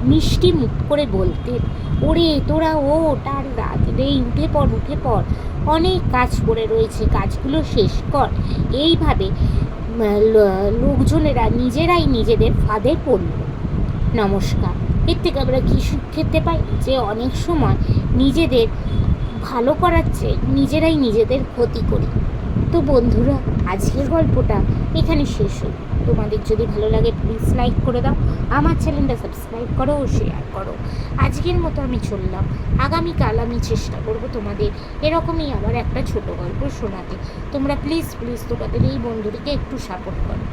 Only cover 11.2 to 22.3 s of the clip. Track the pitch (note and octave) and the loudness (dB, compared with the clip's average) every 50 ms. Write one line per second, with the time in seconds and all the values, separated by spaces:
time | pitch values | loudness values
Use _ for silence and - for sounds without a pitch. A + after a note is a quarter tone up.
11.2 | D4+ D4+ C4+ B3 A3+ A3+ A#3 A#3+ B3 B3+ A#3+ C#4+ D#4+ E4+ F4+ F4 D#4+ C#4 C4 A#3 | 2 2 2 2 2 2 2 2 0 0 0 2 2 2 4 4 4 4 2 2
12.2 | A3 A3 A#3 G#3+ A3 A#3 B3+ - - - G#3+ A3 G3+ B3 D#4 - - D4 B3 F#3 | 4 2 4 4 4 4 4 4 2 2 2 2 2 2 0 0 2 0 0 2
13.2 | F3+ - - - - - - - - - - - - - - - - - - A#3 | 2 -2 -4 -4 -6 -6 -6 -6 -6 -4 -2 -2 -2 -2 -2 0 0 0 0 2
14.2 | G#3 G3 G3 G3 G3 - - - - - - - - - - - - D#4 E4+ F4 | 2 2 2 2 0 0 0 0 0 0 -2 -2 -2 -2 0 0 2 2 0 0
15.2 | - F4+ - C#4 C4+ - - C4 B3+ - - - - - - D4 - - - - | 0 -2 0 0 0 2 2 2 2 2 2 2 2 0 -2 -2 -4 -6 -4 -2
16.2 | G#3+ - - D#4+ - - E4 D#4 - - - - - - C4+ C4 A#3+ G3+ G#3+ A3 | -2 2 2 2 2 2 0 0 0 0 -2 -2 0 0 0 0 0 -2 -2 -2
17.2 | A#3+ C4+ - - - - F4 D#4 C4 - G3+ - - - - - - - - B3 | -2 -2 -2 -2 -2 0 0 2 2 2 2 2 2 0 0 0 2 2 2 4
18.2 | B3+ C#4 B3+ - E4 D#4+ C4 B3 A3+ A3 - - - - - - - - - - | 4 4 4 2 2 2 4 2 2 2 0 -4 -4 -4 0 0 2 2 0 0
19.2 | - - - A3+ - - C4 B3 A#3 C4 D#4 D4+ - F4 E4+ E4 D#4+ - - - | -2 -6 -6 -6 -6 -4 -2 0 2 2 2 2 2 2 4 4 2 2 0 -2
20.2 | - A#3 A3+ - - C4 C4+ C#4 C#4 - B3+ D#4 D#4+ D#4+ D#4+ D4+ C4+ A#3+ G#3 A3 | 0 0 0 0 0 0 2 2 2 2 2 2 2 2 2 2 2 2 2 2
21.2 | A3 G#3 B3+ - - - - - A#3+ A#3 - A3+ - - F#3 - - - - - | 2 2 2 -2 -2 -4 -2 -2 -2 0 0 -2 -2 0 0 0 0 0 0 0
22.2 | - - | -2 -2